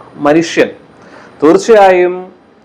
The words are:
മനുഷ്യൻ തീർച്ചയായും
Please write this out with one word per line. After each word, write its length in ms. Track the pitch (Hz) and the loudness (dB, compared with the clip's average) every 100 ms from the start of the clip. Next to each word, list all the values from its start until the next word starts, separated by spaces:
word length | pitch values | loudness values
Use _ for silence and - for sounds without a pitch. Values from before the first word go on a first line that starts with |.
| - - | -16 -6
മനുഷ്യൻ 540 | 143 160 165 - 117 - _ _ - - - - | -2 -2 -2 -4 -4 -6 _ _ -20 -20 -20 -4
തീർച്ചയായും 880 | 147 190 214 214 196 180 180 180 185 - _ _ | 0 0 2 2 4 2 -2 -6 -14 -20 _ _